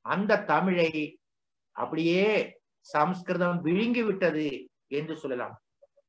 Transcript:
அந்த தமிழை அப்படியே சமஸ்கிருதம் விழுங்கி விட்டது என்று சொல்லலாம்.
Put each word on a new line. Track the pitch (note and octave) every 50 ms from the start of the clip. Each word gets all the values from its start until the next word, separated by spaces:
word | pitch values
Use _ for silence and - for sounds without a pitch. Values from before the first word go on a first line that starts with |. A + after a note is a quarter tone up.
| -
அந்த | A#2+ D3 F#3 G#3+ G#3+ G#3+ G3 -
தமிழை | - D3+ D#3 F3+ F#3+ F3+ F3 E3 D#3+ D#3 D#3 D3+ - - - _ _ _ _ _ _ _ _ _ _ _
அப்படியே | - B2 - D#3+ D#3+ E3 E3 F3 F#3 G3+ G#3+ G#3+ F3 A#2 - - _ _ _ _ _ _
சமஸ்கிருதம் | - - G3+ F#3+ F3+ F#3 - - - F3+ F3 F3+ F3 F3 E3
விழுங்கி | C#3+ D#3 F3+ G3 A#3 A#3 A#3+ A#3+ A3+
விட்டது | G#3 F#3+ F#3+ F#3+ E3 D3+ D#3 D3+ C#3+ C3 - - - _ _ _ _
என்று | C3+ D3 D#3 D#3 D#3
சொல்லலாம். | D#3 - C3+ B2+ A#2+ A2+ G2 - - _ _ _ _ - _ _ _ _